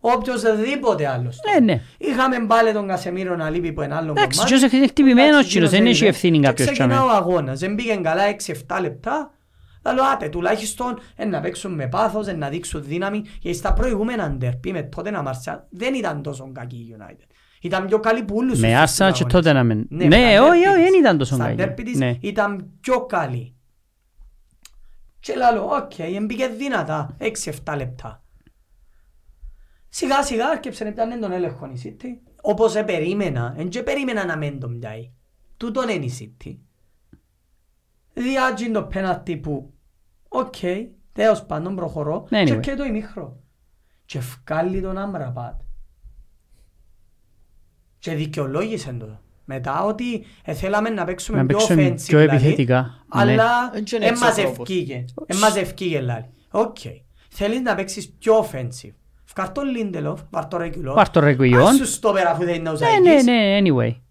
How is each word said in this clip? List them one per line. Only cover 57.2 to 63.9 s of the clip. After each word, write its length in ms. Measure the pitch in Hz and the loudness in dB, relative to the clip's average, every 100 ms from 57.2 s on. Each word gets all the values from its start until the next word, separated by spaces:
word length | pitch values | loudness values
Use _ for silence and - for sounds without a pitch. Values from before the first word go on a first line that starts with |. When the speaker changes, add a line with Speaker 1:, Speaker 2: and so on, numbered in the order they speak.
| _ | _
Speaker 1:
Θέλεις 300 | - 202 240 | -6 -4 -2
να 140 | 247 | -2
παίξεις 380 | 190 196 - 160 - | -4 -4 -8 -14 -8
πιο 260 | - 220 175 | 2 2 2
offensive. 400 | 135 123 - - _ _ _ | -6 -10 -12 -18 _ _ _
Φκάρ' 280 | _ - 190 | _ -10 -8
τον 120 | 190 277 | -6 -6
Λίντελοφ, 520 | 240 214 170 147 151 - | -4 -6 -6 -8 -8 -10
βάρ' 160 | - - | -10 -8
τον 120 | 175 | -8
Ρεκιουλό. 360 | 170 175 139 | -8 -8 0
Speaker 2:
Βάρ' 140 | 139 - | 2 4
τον 140 | 175 | 4
Ρεκιουλό. 400 | 147 131 131 123 | 4 4 6 8
Speaker 1:
Ας 120 | 165 269 | 8 6
σου 100 | 262 | 2
στόπερα 500 | - 214 190 175 165 | -2 0 2 2 0
που 80 | |
δεν 100 | 175 | -2
είναι 140 | 170 320 | -2 -4
ο 40 | |
Speaker 2:
Ναι, 60 | - | 0
Speaker 1:
Ζαγής. 460 | 480 427 359 302 | 2 6 8 8
Speaker 2:
ναι, 80 | 247 | 6
ναι, 260 | 240 202 202 | 4 4 4
anyway. 320 | 190 131 117 | 4 4 2